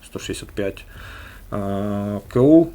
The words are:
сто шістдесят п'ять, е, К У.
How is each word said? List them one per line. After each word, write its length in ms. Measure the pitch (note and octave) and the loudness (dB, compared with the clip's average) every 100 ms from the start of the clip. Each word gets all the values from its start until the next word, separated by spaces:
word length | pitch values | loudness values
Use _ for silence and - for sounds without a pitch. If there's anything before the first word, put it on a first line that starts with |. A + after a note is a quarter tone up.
сто 140 | - - | -14 -14
шістдесят 320 | - F2+ - | -10 -10 -10
п'ять, 340 | - G2+ - - - - - - - - | -6 -6 -8 -16 -20 -18 -18 -20 -20 -12
е, 680 | G2+ G2 G2 G#2 G2+ G2+ G#2 - | -8 -4 -4 -4 -4 -4 -6 -4
К 120 | B2 | 2
У. 260 | C3+ D#3+ E3 | 8 8 6